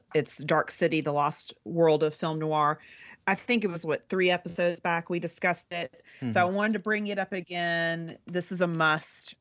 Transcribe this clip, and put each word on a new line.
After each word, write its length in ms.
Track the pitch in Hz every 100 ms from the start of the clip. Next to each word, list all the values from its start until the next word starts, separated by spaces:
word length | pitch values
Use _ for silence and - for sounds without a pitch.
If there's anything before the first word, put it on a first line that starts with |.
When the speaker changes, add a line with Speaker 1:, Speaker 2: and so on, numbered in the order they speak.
| _
Speaker 1:
it's 240 | 156 143 -
Dark 340 | 156 156 -
City, 300 | - 170 160
The 100 | 147
Lost 420 | 143 147 - - - 104
World 360 | 170 165 151
of 140 | 156 147
Film 240 | 160 156
Noir. 400 | 156 156 147 156 - - - - -
I 60 |
think 300 | 196 - 240
it 80 | 208
was, 120 | 170
what, 240 | 160 143 -
three 220 | 190 180
episodes 500 | 175 170 170 175 170
back 300 | 180 170 170
we 100 | 175
discussed 520 | 170 - 185 170 -
it. 320 | 175 - - _ - 127
So 100 | 196
I 40 | 180
Speaker 2:
Mm-hmm. 100 | 196
Speaker 1:
wanted 180 | 214
to 60 | 214
bring 280 | 214 214 208
it 100 | 196
up 160 | 190
again. 840 | 190 175 175 170 170 165 165 165 - -
This 240 | 180 175
is 100 | 180
a 60 | 175
must 680 | 165 156 156 - - - -